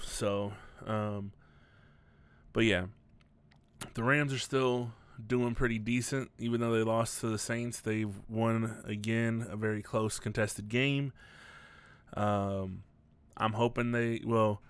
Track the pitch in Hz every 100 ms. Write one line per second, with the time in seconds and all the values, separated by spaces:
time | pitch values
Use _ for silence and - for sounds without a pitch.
0 | - - 107 101 101 101 - - - 110
1 | 104 101 98 - - - - - - -
2 | - - - - - 120 113 90 92 -
3 | - - _ _ - - _ - - -
4 | 117 147 143 131 - 135 127 123 120 113
5 | - - 110 123 120 117 123 113 107 123
6 | 117 135 - - 117 117 117 113 110 113
7 | 117 - 113 110 - 117 120 - 113 107
8 | 110 98 - 110 113 113 113 110 - 107
9 | 107 113 117 117 113 104 107 107 - 113
10 | 110 - 117 113 104 - 104 120 139 139
11 | 139 - - - - - - - - -
12 | - - 104 101 98 98 95 92 - -
13 | _ - - - 110 107 120 123 120 120
14 | 117 120 - 113 107 101 -